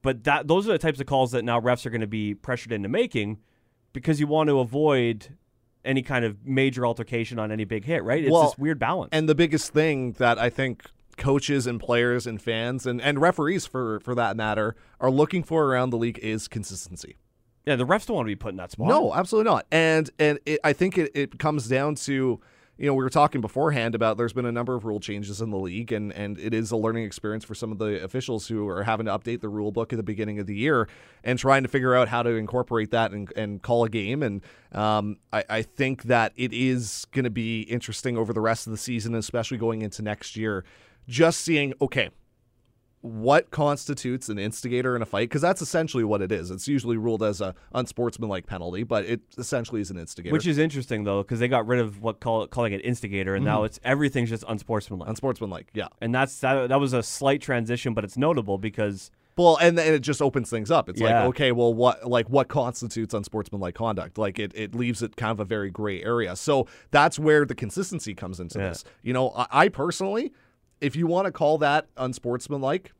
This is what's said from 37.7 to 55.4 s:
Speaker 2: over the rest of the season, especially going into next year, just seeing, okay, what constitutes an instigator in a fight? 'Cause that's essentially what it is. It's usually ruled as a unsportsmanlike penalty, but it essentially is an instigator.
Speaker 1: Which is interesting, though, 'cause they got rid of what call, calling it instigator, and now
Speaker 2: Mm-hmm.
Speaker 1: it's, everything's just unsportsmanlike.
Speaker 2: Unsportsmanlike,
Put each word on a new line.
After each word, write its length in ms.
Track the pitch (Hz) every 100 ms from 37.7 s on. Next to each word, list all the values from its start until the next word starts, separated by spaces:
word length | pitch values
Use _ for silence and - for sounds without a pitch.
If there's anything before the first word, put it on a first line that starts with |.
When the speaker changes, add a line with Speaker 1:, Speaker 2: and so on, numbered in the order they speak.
| 120 - 110 131 117
Speaker 2:
over 160 | 110
the 60 | 110
rest 240 | 110 113 -
of 60 |
the 40 | 110
season, 380 | - 117 110
especially 420 | 117 107 120 113 117
going 240 | 113 110
into 220 | 107 -
next 340 | 107 104 - 110
year, 280 | 110 98 - - _ _ -
just 320 | 120 165 -
seeing, 300 | - 156 139 -
okay, 300 | 135 139 90 _ _ _ _ _ _ _ _ _
what 480 | 120 110 117 151 -
constitutes 800 | - 147 143 - 139 127 131 -
an 80 | 104
instigator 580 | 104 - 120 123 127 123
in 60 |
a 20 |
fight? 260 | 110 101 117
'Cause 120 | 147
that's 180 | 170 190
essentially 440 | 156 170 160 127
what 180 | 110 104
it 100 | 92
is. 180 | 101 87
It's 160 | 92 -
usually 300 | 143 120 113
ruled 260 | 113 110
as 200 | 107 101
a 120 | 98 90 -
unsportsmanlike 720 | 123 127 - 123 - 110 95 -
penalty, 360 | 92 85 90
but 220 | 113 110
it 160 | 95 117 _ -
essentially 460 | 120 135 - 113
is 80 | 98
an 80 | 92
instigator. 340 | 82 - 87
Speaker 1:
Which 140 | 160 170
is 100 | 147
interesting, 480 | 160 139 120 110
though, 180 | 104 98
'cause 160 | 98 117
they 100 | 123
got 180 | 127 110
rid 140 | 123
of 200 | 113 101
what 200 | 113 -
call, 260 | 120 113 -
calling 260 | 123 117
it 100 | 98
instigator, 520 | 120 120 101 98 95
and 100 | 95
now 140 | 95 107
Speaker 2:
Mm-hmm. 80 | 107
Speaker 1:
it's, 140 | -
everything's 460 | - 139 147 131 117
just 140 | 113 -
unsportsmanlike. 580 | 110 - 110 - 95 85
Speaker 2:
Unsportsmanlike, 580 | 113 135 -